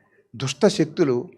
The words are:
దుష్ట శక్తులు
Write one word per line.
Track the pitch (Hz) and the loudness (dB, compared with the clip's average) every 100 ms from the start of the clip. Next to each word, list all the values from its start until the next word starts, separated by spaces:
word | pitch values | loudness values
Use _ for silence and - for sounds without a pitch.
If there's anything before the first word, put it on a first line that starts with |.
| _ _ _ 113 | _ _ _ -8
దుష్ట | 135 - 208 | -8 0 2
శక్తులు | 202 156 - 147 123 - | 2 0 0 0 0 -4